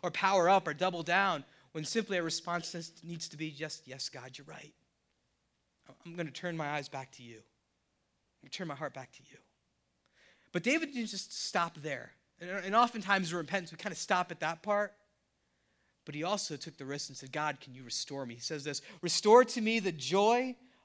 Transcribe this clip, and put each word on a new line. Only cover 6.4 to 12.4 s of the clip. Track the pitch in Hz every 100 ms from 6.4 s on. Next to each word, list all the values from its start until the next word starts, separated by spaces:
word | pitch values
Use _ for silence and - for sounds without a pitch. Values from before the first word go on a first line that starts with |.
| 180 165
my | 147
eyes | 147 139
back | 135 131
to | -
you. | 120 110
I'm | - _ _ _ _ _ _ _ _ _
gonna | 139
turn | - 170
my | 139
heart | 147
back | 135 123
to | - -
you." | - _ _ _ _ _ _ _ _ - _ _
But | 180
David | 226 320 302
didn't | 262 214
just | 190 - - -
stop | 196 170 151
there. | 147 131 - - _
And, | _